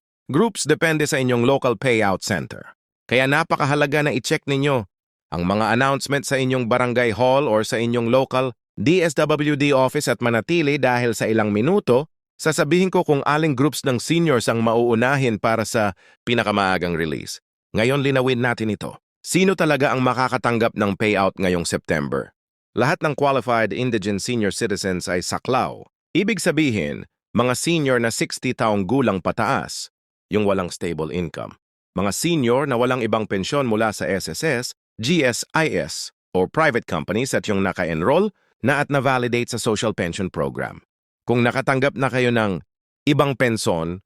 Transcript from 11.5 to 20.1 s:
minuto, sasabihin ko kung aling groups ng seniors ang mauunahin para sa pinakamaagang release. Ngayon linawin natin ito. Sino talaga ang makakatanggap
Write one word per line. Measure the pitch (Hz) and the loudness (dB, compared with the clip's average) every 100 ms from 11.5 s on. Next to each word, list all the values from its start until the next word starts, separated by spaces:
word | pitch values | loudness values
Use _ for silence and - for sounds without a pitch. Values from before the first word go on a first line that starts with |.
minuto, | 104 131 202 - 123 156 _ _ _ | 2 2 0 2 2 0 _ _ _
sasabihin | 160 151 151 175 190 | -2 0 2 2 4
ko | 185 | 2
kung | 165 143 - | 2 0 2
aling | 151 160 | 0 0
groups | 123 143 - | 2 0 0
ng | 139 120 | -2 -2
seniors | - 165 170 123 117 | 0 2 4 2 2
ang | 117 | 0
mauunahin | 113 117 120 113 123 139 131 104 | 2 2 2 2 2 2 0 0
para | 117 113 104 | 0 0 0
sa | 117 104 - _ _ | 0 0 -2 _ _
pinakamaagang | - 117 104 104 95 92 87 82 | -2 0 2 2 2 0 0 -2
release. | 82 65 - - _ _ _ 98 | -2 -4 -8 -14 _ _ _ 0
Ngayon | 117 143 | 0 2
linawin | 139 135 127 123 | 2 2 2 0
natin | 123 117 110 | 0 -2 -4
ito. | 101 67 - _ _ | -4 -8 -12 _ _
Sino | - 180 190 | -2 2 4
talaga | 190 160 143 139 | 4 2 2 2
ang | 123 | 2
makakatanggap | 127 | 2